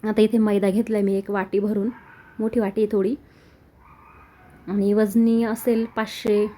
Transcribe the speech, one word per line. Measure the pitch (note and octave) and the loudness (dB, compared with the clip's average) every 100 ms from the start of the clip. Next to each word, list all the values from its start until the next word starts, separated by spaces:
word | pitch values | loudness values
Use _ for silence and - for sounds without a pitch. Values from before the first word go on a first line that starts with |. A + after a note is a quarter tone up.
आता | G#3+ G#3+ | -2 2
इथे | G#3+ A#3 | 4 4
मैदा | G#3+ G3+ G3 | 2 2 2
घेतलाय | G3 A3 A3 | 0 0 0
मी | G3 | 0
एक | G3 G3 | -2 -2
वाटी | G3+ F#3+ G3 | -4 -2 -2
भरून, | G3+ G#3 G#3 A#3+ - - - - | 0 -2 -4 -6 -20 -20 -20 -6
मोठी | A3 A#3+ | -2 -2
वाटी | G3+ G3 | -2 -2
आहे | G#3+ | -2
थोडी, | G#3+ F#3+ C#4+ - - - - _ _ - - - - - - - - - | 0 -2 -4 -10 -20 -20 -20 _ _ -20 -20 -20 -20 -20 -20 -20 -20 -6
आणि | G3+ G3+ | -2 2
वजनी | G#3 G#3+ A3+ A3+ A3+ | 2 2 4 4 2
असेल | A3+ A#3 B3 A3+ | 0 -2 0 0
पाचशे | A3+ - A3 - A3 G#3 G#3 | -2 -4 -8 -6 0 0 0